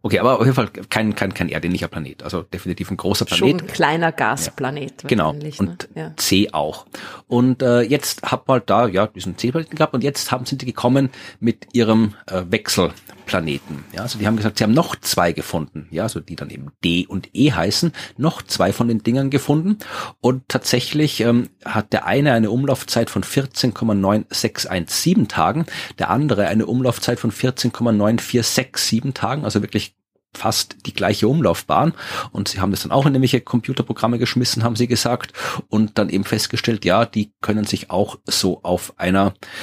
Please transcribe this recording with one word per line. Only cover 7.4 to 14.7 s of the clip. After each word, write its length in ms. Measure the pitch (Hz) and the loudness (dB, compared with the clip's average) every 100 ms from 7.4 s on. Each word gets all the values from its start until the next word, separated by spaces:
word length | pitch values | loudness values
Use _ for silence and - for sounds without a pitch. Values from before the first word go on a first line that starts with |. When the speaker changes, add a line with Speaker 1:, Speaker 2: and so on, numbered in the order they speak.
| 127 123 | 2 2
Speaker 1:
äh, 200 | 131 120 | 2 4
jetzt 400 | 113 143 - - | 4 0 -2 -6
hat 260 | - - - | -4 -2 0
man 140 | 127 | 0
da, 220 | - 101 120 | 4 2 4
ja, 180 | 92 107 | 2 0
diesen 300 | 98 92 - | -2 -10 -4
C-Planeten 400 | 120 156 160 151 | -2 -2 -4 -2
gehabt 160 | 156 | 0
und 100 | 127 | 0
jetzt 300 | 139 139 - | -2 -2 -2
haben, 140 | 127 127 | -4 -4
sind 160 | 135 | -6
die 40 | 127 | -6
gekommen 440 | - 123 135 135 - - - | 0 2 4 2 -2 -20 -4
mit 280 | 117 - - | -2 -2 -2
ihrem, 400 | 120 110 110 107 - - | 2 4 4 2 -2 -6
äh, 160 | 92 87 | -6 -2
Wechselplaneten. 1400 | 107 - - 87 - - - - 95 80 69 - 71 - | -4 0 0 0 -2 -20 -18 -4 -2 -2 -4 -8 -14 -12
Ja, 60 | 85 | -10
also 160 | 117 110 | -8 -2
die 80 | 104 | 0
haben 100 | 113 | 2
gesagt, 220 | 107 - | 0 2
sie 60 | |
haben 80 | 107 | 4